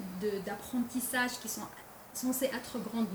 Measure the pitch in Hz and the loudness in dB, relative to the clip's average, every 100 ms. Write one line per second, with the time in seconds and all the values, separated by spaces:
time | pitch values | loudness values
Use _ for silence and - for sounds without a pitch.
0 | 190 185 208 196 196 208 - 247 233 254 | 0 0 0 0 0 -4 0 0 2 0
1 | - 254 247 - 220 - - - - - | 0 2 2 0 -4 -4 -6 -10 -14 -16
2 | - - 254 254 262 240 - 240 196 226 | -10 0 2 4 4 2 -2 -2 0 2
3 | 214 | 2